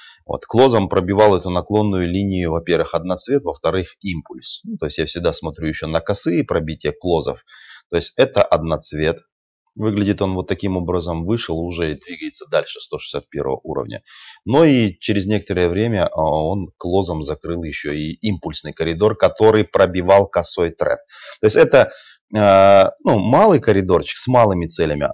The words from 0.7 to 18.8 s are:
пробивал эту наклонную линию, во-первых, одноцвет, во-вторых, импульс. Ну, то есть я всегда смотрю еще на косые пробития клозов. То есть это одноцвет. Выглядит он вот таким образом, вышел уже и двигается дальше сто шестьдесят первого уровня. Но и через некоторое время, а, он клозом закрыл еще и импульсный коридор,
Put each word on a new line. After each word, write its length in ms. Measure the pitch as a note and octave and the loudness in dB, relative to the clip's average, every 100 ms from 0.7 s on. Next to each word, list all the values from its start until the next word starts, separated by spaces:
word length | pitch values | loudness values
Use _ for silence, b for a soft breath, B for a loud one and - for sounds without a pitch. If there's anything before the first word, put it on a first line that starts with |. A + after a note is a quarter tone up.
| A2+ F#2+ | 4 0
пробивал 480 | G2 F2+ G2+ G#2+ F#2 | -2 0 4 4 4
эту 140 | F#2 | 0
наклонную 580 | F2+ F2 G#2 G#2+ F#2+ F2 | -4 -2 0 0 -2 -2
линию, 440 | F#2 G2 F#2 E2+ | -2 -2 -2 -2
во-первых, 420 | E2 E2 E2 D#2+ | -4 0 0 0
одноцвет, 500 | E2 F2+ F2+ - C#3+ | -4 -4 -8 -2 -2
во-вторых, 520 | F2 D2+ D#2+ F#2 F2 _ | -2 -6 -4 -2 -6 _
импульс. 600 | G2+ E2 - B1+ - - | -10 -10 -12 -18 -16 -16
Ну, 140 | G#3+ G#3+ | -12 -10
то 80 | D2+ | -8
есть 120 | D#2 | -6
я 80 | D#2 | -6
всегда 280 | F2 E2+ | -4 -4
смотрю 340 | D#2 D#2+ D2+ D#2 | -4 -10 -8 -8
еще 200 | D2+ D#2 | -8 -6
на 120 | D#2+ | -6
косые 440 | - G2+ D#3 E3+ - | -4 -4 -2 -2 -2
пробития 480 | F2 D#2 D#2+ - - | -4 -4 -8 -8 -6
клозов. 460 | F2+ E2 C#2 - _ B B B - | -2 -2 -2 -10 _ B B B -6
То 80 | E2+ | -4
есть 160 | - - | -4 -2
это 280 | C#3 G2+ | 0 2
одноцвет. 720 | - E2+ D#2+ D2+ - D2+ D#2 E2 _ _ _ _ _ - | 0 0 -2 -6 -6 -4 -4 -4 _ _ _ _ _ -6
Выглядит 460 | A2 G#2 G2+ G2 | -4 -2 -2 -2
он 120 | G2 | -2
вот 140 | F#2 F2+ | -4 -6
таким 280 | F#2+ G2+ F#2 | -6 -4 -4
образом, 500 | E2+ F2+ E2+ E2 E2+ | -4 -4 -4 -6 -4
вышел 320 | A#2 - E2 | -6 -4 -6
уже 340 | E2+ E2+ D#2+ | -6 -6 -6
и 20 | |
двигается 520 | C#2+ - E2 D#2 - - | -6 -14 -14 -14 -14 -4
дальше 300 | D#2+ D2 - | -4 -4 -12
сто 180 | - D2+ | -12 -12
шестьдесят 300 | - C#2+ - | -10 -12 -10
первого 300 | D2 C2+ C2 | -8 -6 -6
уровня. 380 | D#2+ C#2+ A#1+ G#1+ B B B B | -8 -10 -10 -12 B B B B
Но 220 | - C3+ E3 | -2 2 4
и 320 | C3 G#2+ E2 | 4 0 -4
через 260 | - G2+ F#2+ | -4 -4 -2
некоторое 440 | G#2 - F2+ F2 | -4 -2 -2 0
время, 360 | F2+ A#2 G#2 F2 | 0 -2 0 -2
а, 160 | - | -2
он 500 | D#2+ D2+ D#2+ G2+ F2 _ | -2 0 -2 -4 -8 _
клозом 460 | F2 F#2+ F2+ E2 | -2 -2 -2 -6
закрыл 400 | C#2+ D#2 E2 E2+ | -6 -10 -8 -8
еще 300 | D#2+ D2 D2 | -8 -8 -8
и 240 | D2+ D#2 - | -6 -6 -6
импульсный 520 | A2 F#2+ E2+ D2+ D#2 | -4 -4 -6 -10 -12
коридор, 420 | - | -6